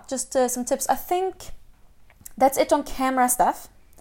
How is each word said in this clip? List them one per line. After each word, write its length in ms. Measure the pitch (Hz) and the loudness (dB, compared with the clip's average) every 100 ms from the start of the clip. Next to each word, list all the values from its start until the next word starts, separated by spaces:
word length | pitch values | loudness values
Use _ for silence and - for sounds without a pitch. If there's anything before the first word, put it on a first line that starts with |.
| - | -8
just, 280 | 262 - 269 | -8 -4 0
uh, 120 | 247 | 0
some 160 | 247 247 | -2 -4
tips. 200 | - - | -2 -2
I 60 | 262 | -2
think 560 | - 359 370 349 - - - - - - - - - - | 0 -2 -2 -6 -12 -14 -16 -20 -20 -20 -20 -20 -10 2
that's 200 | 269 - | 4 4
it 160 | - | 2
on 100 | 294 | 2
camera 460 | 285 - 262 262 247 | 0 -2 0 2 2
stuff. 400 | - 220 - - - - - | 4 2 0 -8 -20 -20 -20